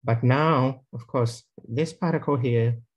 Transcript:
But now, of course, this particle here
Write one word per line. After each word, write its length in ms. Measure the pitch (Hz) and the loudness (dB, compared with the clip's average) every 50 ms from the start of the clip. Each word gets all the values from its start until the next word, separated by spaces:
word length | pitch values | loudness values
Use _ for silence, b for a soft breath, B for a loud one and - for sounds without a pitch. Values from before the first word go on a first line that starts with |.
| _ | _
But 200 | 120 117 117 - | 0 -2 2 4
now, 580 | 123 127 139 156 160 160 135 127 131 131 - _ _ - | 2 4 4 4 2 2 2 2 0 -2 -6 _ _ -16
of 140 | 123 - | -16 -14
course, 360 | - - 131 120 113 117 - _ _ _ - - | -4 -2 -2 -2 -2 -4 -8 _ _ _ -20 -14
this 240 | - 113 127 160 160 | -8 -4 -4 -4 -4
particle 460 | - _ - 165 160 151 - - 143 | -4 _ -4 -2 -2 -2 -2 -2 -2
here 400 | 131 120 127 120 117 113 117 117 117 - _ _ | 0 0 0 0 2 2 0 -2 -4 -8 _ _